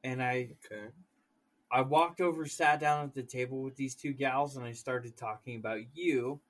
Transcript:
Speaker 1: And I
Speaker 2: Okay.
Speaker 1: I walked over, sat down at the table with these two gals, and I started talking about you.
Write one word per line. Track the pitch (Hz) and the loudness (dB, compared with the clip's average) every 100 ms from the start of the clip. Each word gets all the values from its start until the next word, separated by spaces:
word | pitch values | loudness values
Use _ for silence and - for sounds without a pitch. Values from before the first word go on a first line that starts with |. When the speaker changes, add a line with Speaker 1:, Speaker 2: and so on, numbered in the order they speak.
Speaker 1:
And | 131 127 | -4 -2
I | 127 127 123 - | 0 0 -2 -10
Speaker 2:
Okay. | - 107 107 156 185 _ _ _ _ _ _ | -14 -12 -12 -16 -20 _ _ _ _ _ _
Speaker 1:
I | 123 | 2
walked | 135 151 170 170 | 4 4 4 4
over, | 180 165 151 | 0 2 -4
sat | - 156 147 | 2 4 6
down | 147 147 147 | 4 2 0
at | |
the | 135 | -6
table | 123 127 127 131 | -8 -4 -2 -2
with | 131 | -6
these | 131 135 - | -4 -6 -4
two | 147 | -6
gals, | 131 135 139 143 135 | -2 0 2 0 -2
and | |
I | 120 | -8
started | 117 - 127 117 113 | -8 -4 -4 -4 -8
talking | 113 110 - 117 | -8 -8 -8 -8
about | 110 110 117 147 | -4 -4 -6 -2
you. | 175 135 120 147 _ | 2 2 0 -6 _